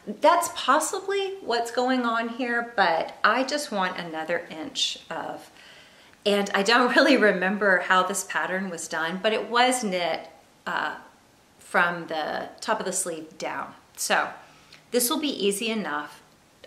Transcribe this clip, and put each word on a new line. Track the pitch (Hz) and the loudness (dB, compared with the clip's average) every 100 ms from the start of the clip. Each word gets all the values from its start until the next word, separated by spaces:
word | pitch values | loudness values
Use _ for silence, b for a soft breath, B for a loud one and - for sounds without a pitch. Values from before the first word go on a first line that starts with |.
| 196 | -12
That's | 220 294 349 - - | 2 4 4 2 -2
possibly | - 302 311 381 392 392 392 392 | 2 2 2 -4 -2 -2 -2 -4
what's | 247 233 233 | -2 -2 0
going | 254 247 254 233 | 0 2 2 0
on | 226 233 | 0 -2
here, | 240 240 240 233 - | -4 -2 -2 -2 2
but | 185 160 - - | 2 2 -2 0
I | 202 240 | 2 2
just | 269 294 - | 0 -4 -4
want | 202 185 180 | -2 -2 -4
another | 170 156 160 170 - | -8 -8 -4 -4 -6
inch | 160 151 - - - - | -12 -10 -4 -4 -4 -10
of, | 160 160 - - B B B B B B - 208 | -8 -8 -10 -14 B B B B B B -4 0
and | 202 196 | 2 2
I | 196 | 0
don't | 196 240 247 269 | 4 4 6 6
<laughs> | |
really | 320 247 | 6 6
remember | 208 185 185 202 208 180 | 6 4 0 2 4 4
how | - 185 | 4 4
this | 185 196 | 4 -2
pattern | - 160 165 185 196 | -4 -4 -2 -4 -6
was | 165 - | -8 -6
done, | 160 160 185 | -4 -4 -2
but | 220 | 0
it | 220 214 | -2 2
was | 240 254 254 | 4 4 2
knit, | 208 180 170 - - - _ _ - | 0 0 -2 -4 -8 -20 _ _ -6
uh, | 156 151 156 - _ _ _ _ _ | -4 -4 -6 -14 _ _ _ _ _
from | - 190 175 170 165 | -2 2 2 0 -6
the | 156 160 131 - - | -6 -4 -6 -8 -8
top | - 214 | -4 -2
of | 190 | -2
the | |
sleeve | 185 180 160 160 - | -4 -4 -8 -12 -10
down. | 156 139 - - _ - | -8 -8 -10 -14 _ -8
So | - 175 - - B B B B _ | 0 0 0 -6 B B B B _
this | 247 247 | 0 0
will | 320 | 0
be | 294 | -2
easy | - 202 196 226 | 0 0 0 -2
enough. | 220 165 147 147 - - _ _ _ | -2 -4 -6 -8 -14 -20 _ _ _